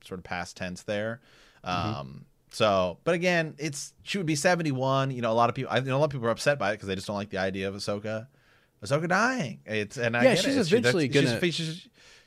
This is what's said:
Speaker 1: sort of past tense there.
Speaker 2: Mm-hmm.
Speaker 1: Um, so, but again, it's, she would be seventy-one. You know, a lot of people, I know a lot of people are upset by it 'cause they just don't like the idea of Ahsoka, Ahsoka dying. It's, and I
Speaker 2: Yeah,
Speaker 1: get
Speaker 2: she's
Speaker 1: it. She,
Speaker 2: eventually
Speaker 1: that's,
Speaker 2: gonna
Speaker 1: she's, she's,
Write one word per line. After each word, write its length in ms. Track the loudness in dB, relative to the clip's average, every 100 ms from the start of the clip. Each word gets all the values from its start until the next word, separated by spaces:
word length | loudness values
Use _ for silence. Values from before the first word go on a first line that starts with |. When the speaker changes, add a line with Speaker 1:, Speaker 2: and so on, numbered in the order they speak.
Speaker 1:
sort 160 | -14 -12
of 40 |
past 340 | -8 -8 -8 -8
tense 240 | -10 -8
there. 400 | -6 -4 -4 -8 _ -20 -20 _
Speaker 2:
Mm-hmm. 300 | -4 -2 -2 -6
Speaker 1:
Um, 240 | -10 -16 -20 _ _
so, 480 | 0 2 4 2 -2
but 100 | -2
again, 400 | 0 2 0 -2 -6
it's, 360 | -8 -8 -12 -14
she 160 | -6 -4
would 80 | -2
be 100 | 2
seventy-one. 760 | 4 2 0 0 2 2 0
You 120 | 0
know, 100 | 2
a 20 |
lot 140 | 4 4
of 60 |
people, 180 | 2 0
I 80 | 0
know 160 | 0 2
a 20 |
lot 60 |
of 60 | 2
people 160 | 0 -2
are 40 |
upset 280 | 0 2 2
by 140 | 0
it 40 | -2
'cause 100 | -4
they 60 |
just 120 | -4 -4
don't 100 | -6
like 140 | -4
the 80 | -2
idea 300 | -2 -2 -4
of 60 |
Ahsoka, 520 | -4 -4 -4 -4 -6 -8 _ _ _ _ _
Ahsoka 240 | -4 -2 0
dying. 520 | 2 2 0 -4 -8
It's, 320 | -6 -4 -4 -2
and 180 | 0
I 100 | 4
Speaker 2:
Yeah, 100 | 4
Speaker 1:
get 100 | 4
Speaker 2:
she's 120 | 2 2
Speaker 1:
it. 80 | 2
She, 80 | 4
Speaker 2:
eventually 320 | 4 2 4
Speaker 1:
that's, 180 | 4 4
Speaker 2:
gonna 140 | 2
Speaker 1:
she's, 140 | 0
she's, 340 | -2 -6 -8 -16 _ -20 -20